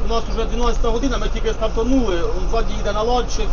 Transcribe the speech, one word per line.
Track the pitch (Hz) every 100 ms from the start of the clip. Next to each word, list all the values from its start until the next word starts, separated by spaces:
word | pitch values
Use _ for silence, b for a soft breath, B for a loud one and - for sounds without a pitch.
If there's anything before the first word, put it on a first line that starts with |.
у | 214
нас | 226 214
уже | 208
дванадцята | 220 226 233 220 233
година, | 226 269 220
ми | 208
тільки | - 226
стартанули, | - 220 185 226 269 220 175
он | 160 - 190
ззаді | 226 226 -
йде | 208
наладчик | 208 226 247 226 - 208